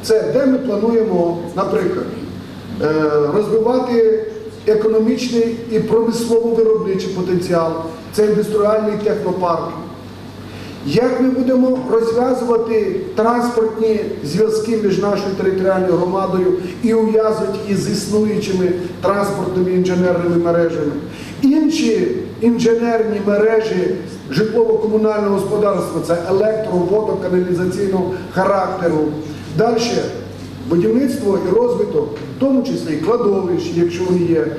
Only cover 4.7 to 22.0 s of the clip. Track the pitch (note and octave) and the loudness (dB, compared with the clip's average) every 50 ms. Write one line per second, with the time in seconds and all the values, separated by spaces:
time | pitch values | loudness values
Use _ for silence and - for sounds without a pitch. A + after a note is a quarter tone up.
4.7 | G#3+ G#3+ G#3+ A3 A3 A3 A3 B3 C4 C4 B3+ B3 A#3 A#3 A#3 A#3 A3+ - A3+ - | 2 2 2 2 2 2 2 2 0 0 -2 -2 0 0 0 0 -2 -6 -6 -2
5.7 | A3 G#3 - - G#3+ A3+ - - A3+ A#3 - - A#3 A3+ A3+ A#3 A#3 A3 A3+ A3 | -2 -2 0 2 2 2 2 2 0 -2 0 2 2 2 2 2 2 2 2 2
6.7 | A3 G#3+ - G3 F#3 F#3 - F#3+ F#3+ F3+ F3+ E3+ F3+ F3 - - F3 E3+ E3 D#3+ | 2 0 0 -2 -2 -2 -2 -4 -4 -4 -2 0 0 -2 0 0 0 0 0 0
7.7 | D#3+ D#3+ E3 - - - - - - G#3 G#3+ G#3 G#3+ G#3 G3+ - G#3 G#3 G3+ G#3 | -2 -4 -8 -10 -12 -14 -14 -8 0 2 2 4 4 2 0 0 0 2 2 4
8.7 | A3 G#3+ G#3+ G#3 G3+ - G#3 G#3+ F#3+ - F3+ F3+ F3 F#3 F3+ E3+ E3 D#3+ D#3 - | 2 2 2 0 -2 0 0 0 -2 0 -2 -2 -2 -2 0 0 0 -2 -2 -6
9.7 | D#3+ D#3+ - - - - - - - - - - - - - - - - - - | -8 -10 -12 -12 -14 -14 -16 -16 -16 -16 -16 -16 -16 -16 -16 -14 -14 -14 -14 -14
10.7 | - - - C#3+ C#3+ G#3+ B3 C4 - B3 C4 C4 B3+ B3+ B3 B3 C4 B3+ B3+ B3+ | -14 -10 -6 0 0 2 2 2 2 2 2 2 2 0 0 2 4 4 4 2
11.7 | B3+ B3+ - - G#3+ A3+ A3+ A3+ A3 A#3+ B3 C4 B3+ A#3 A#3 A#3+ A#3 A3 A3+ A3+ | 2 0 0 0 0 2 2 2 0 0 2 0 0 -2 0 0 0 0 2 2
12.7 | A#3 G#3+ G3+ F#3 F3+ - - - - G#3+ G#3+ A#3 A#3+ A#3+ A#3 A#3+ - A3+ A3 A3 | 0 0 0 0 -2 -4 -6 -4 -2 0 2 2 2 2 0 0 0 0 0 0
13.7 | G#3+ A3 A3 A3 G#3+ G3+ F#3+ - - - D3 C#3+ D#3+ G3 A3 G#3+ - A3 G#3+ A3 | 0 0 0 0 0 0 -2 -4 -6 -8 -8 -6 0 0 0 2 2 -2 0 0
14.7 | A#3 G#3+ G3+ G3 E3+ E3+ G3+ G3+ G3+ G3 G3 G3 F#3+ - F#3 F#3+ F#3 F#3 F#3 F#3+ | -2 0 2 0 0 2 0 0 0 -2 -2 -4 -4 -2 -2 -2 0 0 2 2
15.7 | F#3+ F#3 F#3 F3+ E3+ E3+ F3+ F3+ F#3 F#3+ F#3+ F3+ F3+ F#3 F3+ - - - - - | 2 2 2 2 2 0 0 0 0 -2 -2 0 0 0 2 2 0 0 -4 -8
16.7 | - - - A3 A3 A3+ A3 G#3 G#3 G#3+ A3 G#3+ A3 - G#3 F#3+ G3 - - G3+ | -8 -2 0 2 2 4 2 4 4 4 4 2 0 0 -2 -4 -4 -6 -4 -2
17.7 | G3+ F3 - G3+ G#3 - - G3+ G3+ G#3+ G#3+ G#3+ G3+ F3 - F#3+ F#3+ F3+ F3+ F3+ | -2 0 0 0 -2 -2 -2 0 0 2 2 2 0 -2 -2 0 0 0 2 0
18.7 | F3+ - - - - - - F3+ G3 G3+ G3+ G3 - F3+ F3+ F3 F#3 F#3 F3+ F3+ | 0 -2 -4 -8 -8 -4 -2 0 0 0 0 -2 -2 -4 -4 -2 0 0 0 2
19.7 | F3+ F3+ F3+ F3+ F3+ F3 F3+ F3+ E3+ E3+ E3+ F3 E3+ E3+ E3+ E3+ E3+ E3+ E3+ E3 | 2 2 2 2 2 2 2 2 2 2 0 2 2 2 2 2 2 2 2 2
20.7 | - D#3+ D3+ D3 C#3+ - - - - - - - - - - C4+ C#4+ D#4+ - - | 0 -2 -2 -2 -4 -4 -8 -10 -12 -14 -14 -14 -8 2 2 4 4 4 4 2
21.7 | - - B3 A3+ G#3+ F#3 | 2 2 2 2 2 2